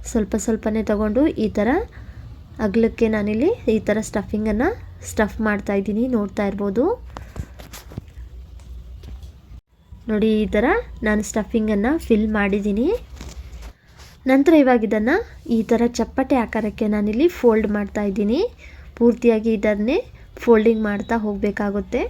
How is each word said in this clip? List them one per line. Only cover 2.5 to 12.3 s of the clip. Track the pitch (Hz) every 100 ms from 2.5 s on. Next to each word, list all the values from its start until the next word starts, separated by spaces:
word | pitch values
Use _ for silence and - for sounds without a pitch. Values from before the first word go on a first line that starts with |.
| -
ಅಗಲಕ್ಕೆ | 220 208 226 226 226
ನಾನಿಲ್ಲಿ | 214 208 214 311 480 -
ಈ | 220 -
ಥರ | 208 214
ಸ್ಟಫಿಂಗನ್ನು | 220 190 214 214 208 311 480 - - -
ಸ್ಟಫ್ | - 208 - 214
ಮಾಡ್ತಾ | 208 - 202
ಇದ್ದೀನಿ, | 196 208 254
ನೋಡ್ತಾ | 240 202 - 202
ಇರ್ಬೋದು. | 196 202 196 302 480 - - - - - - - - - - - - - - - - - - - - - - - - - - _ _ _ - -
ನೋಡಿ, | 214 220 214
ಈ | 208
ಥರ | 208 247 440 - - 214
ನಾನು | 214 214
ಸ್ಟಫಿಂಗನ್ನು | 226 208 233 214 202 226 320 -
ಫಿಲ್ | 214 214